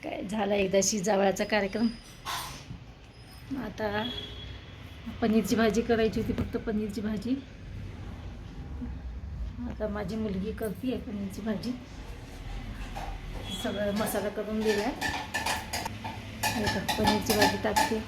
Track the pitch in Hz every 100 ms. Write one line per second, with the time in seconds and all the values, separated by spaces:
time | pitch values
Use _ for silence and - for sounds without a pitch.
0 | - - 185 214 202 202 190 196 196 214
1 | 180 196 196 196 208 214 196 208 226 -
2 | - - - - - - - - - -
3 | - - - - - 269 214 - 214 208
4 | 233 - - - - - - - - -
5 | - - 226 220 202 233 226 202 233 226
6 | 220 233 208 - 214 233 - 214 214 202
7 | 214 214 233 269 - - - - - -
8 | - - - - - - - - 247 -
9 | - - - - - - 240 - 214 208
10 | 190 220 220 185 196 220 220 180 254 254
11 | 247 202 196 - 220 190 220 254 - -
12 | - - - - - - - - - -
13 | - - - - - - 220 196 208 202
14 | 214 208 202 208 208 220 220 202 220 -
15 | - - - - - 880 - - - -
16 | - - - - - 226 208 202 - 226
17 | 208 208 196 214 190 196 220 202 - 220